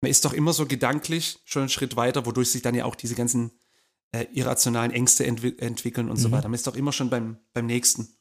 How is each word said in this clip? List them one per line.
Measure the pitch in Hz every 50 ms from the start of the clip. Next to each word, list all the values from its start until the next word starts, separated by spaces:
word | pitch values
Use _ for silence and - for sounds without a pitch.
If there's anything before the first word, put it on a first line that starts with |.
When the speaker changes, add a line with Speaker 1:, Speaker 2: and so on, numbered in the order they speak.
Speaker 1:
Man | - 131
ist | 139 - -
doch | 151 120
immer | 156 151 160 165
so | 147 156
gedanklich | 131 135 123 123 123 135 147 - - 160 170 160 - - - _
schon | - - 147 135
einen | 131
Schritt | - - 139 127 -
weiter, | 117 117 123 127 143 123
wodurch | 120 113 127 127 120
sich | - 127 -
dann | 123 120
ja | 123 113
auch | 123 -
diese | - - 120 120
ganzen, | 123 120 120 120 123 117 117 - _ _ _ _ _ _ _ _ _ _ _ -
äh, | 117 117 - -
irrationalen | 135 123 123 127 - - 127 117 120 117 120
Ängste | 120 120 123 127 - - 143
entwi-, | 135 120 113 117 123 120 -
entwickeln | - 117 117 110 - 120 117 127 117 113
und | -
so | 113 120 117
Speaker 2:
Mhm. | 120
Speaker 1:
weiter. | 135 - 107
Man | 117
ist | 120 -
doch | 135 -
immer | 120 135 147 139
schon | - 135 123
beim, | 123 120 113 113 113 110 _ _ _
beim | 120 117
Nächsten. | 117 117 123 123 - - - 113 - _ _